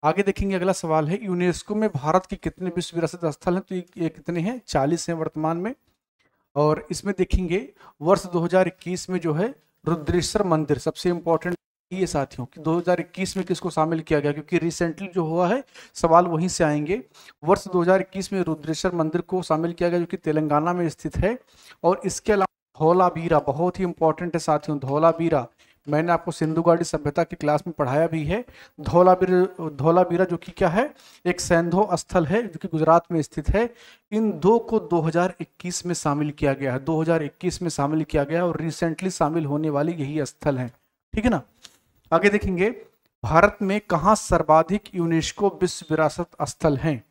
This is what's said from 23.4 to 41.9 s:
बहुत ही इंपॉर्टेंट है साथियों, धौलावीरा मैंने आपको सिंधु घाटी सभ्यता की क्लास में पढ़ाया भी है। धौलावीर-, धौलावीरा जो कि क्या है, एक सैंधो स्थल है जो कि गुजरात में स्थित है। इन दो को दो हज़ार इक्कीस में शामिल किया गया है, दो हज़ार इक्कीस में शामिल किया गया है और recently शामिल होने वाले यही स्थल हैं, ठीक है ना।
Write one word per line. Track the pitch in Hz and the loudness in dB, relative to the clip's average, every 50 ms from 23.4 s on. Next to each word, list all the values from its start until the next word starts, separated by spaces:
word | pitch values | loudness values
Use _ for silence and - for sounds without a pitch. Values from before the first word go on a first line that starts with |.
बहुत | 143 - 131 143 170 180 175 - | 2 0 -4 -2 -2 -2 -2 -2
ही | 190 | -4
इंपॉर्टेंट | 175 170 _ 165 160 151 - 180 180 156 | -4 -2 _ 0 0 0 0 -4 -4 -4
है | 170 | -4
साथियों, | - - 151 151 - - 156 143 | 0 0 -2 -2 0 -4 -6 -6
धौलावीरा | 131 131 139 147 156 165 160 165 165 165 156 143 120 - _ _ _ _ _ _ _ - | -4 -2 -2 4 4 4 4 4 0 0 0 0 -2 -4 _ _ _ _ _ _ _ -2
मैंने | 147 151 160 175 | -2 0 2 2
आपको | 175 165 - - | 0 -2 -2 -6
सिंधु | 160 - 170 156 160 165 | -6 -4 -2 -2 0 0
घाटी | 165 175 165 165 170 | 4 4 4 2 2
सभ्यता | - - 156 147 147 143 - 170 | -2 -4 -4 -4 -4 -2 -2 -2
की | - - | -4 -4
क्लास | - 147 147 147 147 - 175 | -4 -2 0 0 0 0 -4
में | 170 - | -4 -4
पढ़ाया | 147 127 131 147 160 165 | -2 0 2 0 0 0
भी | 160 165 151 | 0 -4 -2
है। | 143 175 220 247 - - - - - _ - | -2 -2 -4 -4 -8 -16 -20 -20 -20 _ -12
धौलावीर-, | 147 - - 170 180 185 185 180 185 180 185 180 180 185 - - 165 160 | -8 2 4 6 8 8 8 6 6 2 4 4 2 2 0 -6 -8 -8
धौलावीरा | 151 135 131 160 165 180 180 175 175 170 190 | -6 0 2 4 6 6 4 4 2 0 0
जो | 185 175 165 | 0 0 -6
कि | - - | -6 -12
क्या | - - - 175 | -4 0 0 2
है, | 160 202 254 294 - _ - - - - _ | 2 2 -2 -2 -4 _ -20 -20 -20 -8 _
एक | 175 175 175 | -4 -2 -2
सैंधो | - - 180 165 170 175 165 185 214 202 180 | 0 2 2 2 2 2 2 2 2 2 0
स्थल | 165 - _ - 185 170 | -4 -4 _ 0 0 0
है | 135 175 220 240 214 | 2 0 0 0 -2
जो | - - | -8 -10
कि | - 190 | -10 -6
गुजरात | - 156 156 156 160 170 165 _ | -2 0 4 6 6 6 6 _
में | 175 160 | -2 -2
स्थित | 147 - - - 139 - | -2 -2 -6 -10 -4 0
है। | - 196 233 240 233 - - - - _ _ _ | 0 2 0 0 -2 -12 -20 -20 -20 _ _ _
इन | 208 214 226 214 190 160 | -2 0 0 0 -2 2
दो | 143 185 226 233 | 4 4 4 4
को | 226 - 226 220 | 2 0 -2 -2
दो | - - 175 170 | 0 0 0 0
हज़ार | 156 165 151 170 175 185 185 _ | 0 2 2 2 0 0 -2 _
इक्कीस | 165 - _ _ - 180 175 - - | -14 -14 _ _ -12 -8 -8 -8 -4
में | 175 175 | -4 -6
शामिल | - - 156 143 147 151 151 | -2 -2 -2 0 0 -2 -4
किया | 143 - 156 143 135 | -4 -2 0 0 0
गया | 131 135 135 123 | 0 -2 -4 -4
है, | 131 | -4
दो | 135 147 165 156 | -2 -2 0 0
हज़ार | 160 160 170 165 156 | 2 2 2 0 0
इक्कीस | 143 - _ - 180 165 - | -4 -10 _ -6 -6 -4 -4
में | 180 170 | -6 -6
शामिल | 151 - 143 143 156 160 151 | -2 -2 -2 0 0 -2 -2
किया | - - 151 143 | 0 0 -2 0
गया | 143 156 170 | 0 0 0
है | 180 180 | 0 0
और | 165 - | -2 -2
recently | 156 165 147 - - 165 160 - - 190 | -4 -6 -4 -2 -4 -4 -4 -4 -6 -6
शामिल | 180 - 165 147 156 170 160 | -2 0 -2 0 0 -2 -2
होने | 139 143 147 156 156 | -2 -2 -2 -2 -2
वाले | 143 143 151 160 170 | -2 0 -2 -2 -2
यही | 170 143 135 147 156 143 | -4 -6 -6 -4 -4 -4
स्थल | 127 - _ - 156 143 127 | -6 -8 _ -4 -2 -2 -2
हैं, | 127 120 - _ _ _ _ _ _ _ - | -4 -8 -10 _ _ _ _ _ _ _ -8
ठीक | - 208 | -2 0
है | 247 | 0
ना। | 220 151 - _ _ _ _ - _ _ _ _ | 0 0 -4 _ _ _ _ -20 _ _ _ _